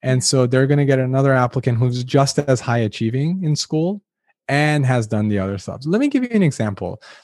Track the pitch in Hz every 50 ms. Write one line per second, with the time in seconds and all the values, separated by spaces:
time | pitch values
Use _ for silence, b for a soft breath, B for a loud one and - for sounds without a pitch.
0 | b 131 131 127 - - 143 131 127 120 131 131 135 135 143 143 143 139 135 131
1 | 127 127 131 135 139 139 135 127 123 123 - 131 - 127 120 113 127 123 123 127
2 | 123 123 147 139 139 139 - 151 147 139 127 117 - 127 117 120 113 104 - -
3 | 117 110 123 131 147 165 185 190 175 151 147 - - - 156 156 165 180 208 202
4 | - _ _ _ _ _ _ _ _ - 139 147 151 151 151 147 135 127 127 123
5 | 110 107 113 104 107 107 104 98 95 98 101 95 - - - 113 131 156 190 233
6 | 285 285 277 262 254 240 233 208 185 143 - - 110 107 98 - 95 87 - -
7 | B B B B